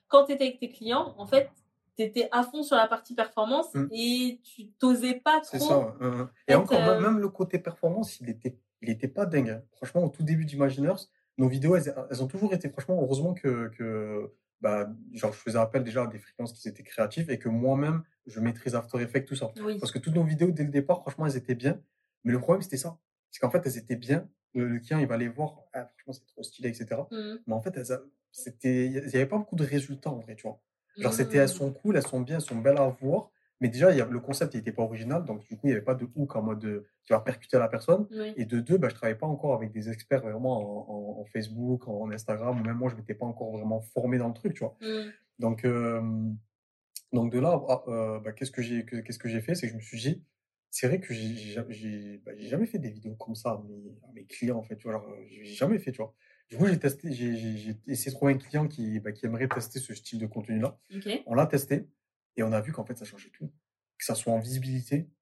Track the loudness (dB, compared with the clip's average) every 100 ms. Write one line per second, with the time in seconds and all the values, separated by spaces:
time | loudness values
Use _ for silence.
0 | 8 8 8 4 0 -2 -10 -8 0 0
1 | 0 -6 4 6 6 -4 _ _ _ -4
2 | -2 0 2 2 0 -2 2 4 4 2
3 | -4 -2 -2 0 2 2 0 -2 -2 0
4 | 0 2 0 -2 -14 -20 -16 2 4 6
5 | 2 2 4 4 4 0 4 4 4 -2
6 | -2 -2 -6 _ 6 8 8 6 6 6
7 | 6 4 2 0 -2 -2 -4 0 0 0
8 | -4 -6 -8 -6 -6 -8 _ -8 -4 -2
9 | -2 0 2 2 0 -2 -10 -14 -2 0
10 | 0 0 2 2 0 2 2 2 0 0
11 | -4 _ _ 2 2 4 4 4 4 -4
12 | -6 -4 -4 0 0 0 -2 -6 -2 0
13 | 2 2 0 0 0 0 -4 -6 -4 -4
14 | -4 -6 -8 _ _ -2 0 0 -2 -8
15 | -14 -4 -2 -2 -2 2 2 2 0 -2
16 | -2 -6 -14 -10 -10 -8 -12 -12 -6 -2
17 | 0 0 -2 -2 0 2 4 4 2 0
18 | -4 _ -12 -2 -2 -2 -4 -4 -2 -4
19 | 0 -2 -2 -6 -6 -6 -6 -4 -4 -4
20 | 0 2 4 4 4 2 2 2 2 0
21 | -2 -2 -2 -2 -2 0 0 -2 _ _
22 | _ _ 0 2 4 2 2 -6 -6 -10
23 | _ _ _ -2 2 2 0 -6 -6 -4
24 | 0 0 -2 _ _ -2 -2 -2 0 0
25 | 2 0 -4 -4 -6 -8 _ -12 -12 _
26 | -16 -16 _ -16 -16 -8 -6 -6 -6 -6
27 | -6 -8 -8 -10 -4 -4 -4 -6 -6 -6
28 | -8 _ _ -16 -14 -4 0 2 0 -2
29 | 0 0 2 0 -2 -2 0 0 -2 -6
30 | -6 -8 -10 -12 -12 -12 _ _ _ -2
31 | 0 2 4 6 6 4 -4 -2 2 2
32 | 2 -2 -2 -4 -4 0 4 6 4 2
33 | 0 0 -2 _ _ -2 0 6 8 8
34 | 4 -2 -4 -2 -2 -2 -6 -2 -2 -2
35 | -2 -2 -2 -8 -10 -2 0 2 0 -2
36 | -2 -4 -2 -2 -2 -2 -4 -6 -8 _
37 | 2 2 2 -6 2 4 4 2 4 4
38 | 4 -4 -6 -6 -2 -2 4 4 4 0
39 | -4 -2 -4 -2 0 0 -2 -6 -8 -6
40 | 0 0 0 -2 0 0 -2 -8 -10 -10
41 | -10 -10 -8 -6 -6 -4 -2 -2 -4 -6
42 | -6 -8 -6 -4 -2 -2 -2 -2 -4 -4
43 | -10 -8 -8 -8 -8 -6 -2 -4 -4 -2
44 | 2 2 0 -2 -4 -2 -6 -6 -6 -6
45 | -6 -14 _ -4 -2 0 0 0 0 0
46 | -2 -2 -2 -4 _ _ _ _ _ -20
47 | -2 0 2 2 4 4 2 0 0 -2
48 | -2 -4 -8 -8 -8 -6 -4 -4 -6 -8
49 | -10 -8 -6 -4 -2 -2 -2 -8 -12 -4
50 | -2 -4 -6 _ _ _ _ -2 0 0
51 | -2 -6 -6 -8 -8 -8 -8 -10 -10 -10
52 | -12 -14 -16 -14 -4 -2 -2 -4 -8 -10
53 | -12 -12 -12 -8 -6 -6 -8 -16 -18 -20
54 | -20 -20 -18 -6 -4 -4 -6 -12 -8 -8
55 | -8 -16 -18 -20 -12 -2 2 2 -2 -6
56 | -8 _ _ _ -6 2 4 4 2 -2
57 | -6 -4 -2 -2 -4 -6 -6 -8 -6 -6
58 | -4 0 2 2 0 -2 -2 -2 -4 -4
59 | -6 -6 -4 -2 -2 -2 -6 -10 -10 -12
60 | -10 -8 -6 -6 -4 -2 -2 -4 -14 -10
61 | -6 -6 0 2 4 2 0 -2 -4 _
62 | _ _ _ -4 0 0 -2 -6 -8 -10
63 | -14 -18 -20 -14 -14 _ _ _ _ -10
64 | -4 -2 0 0 0 -4 -2 -4 0 -2
65 | -2 _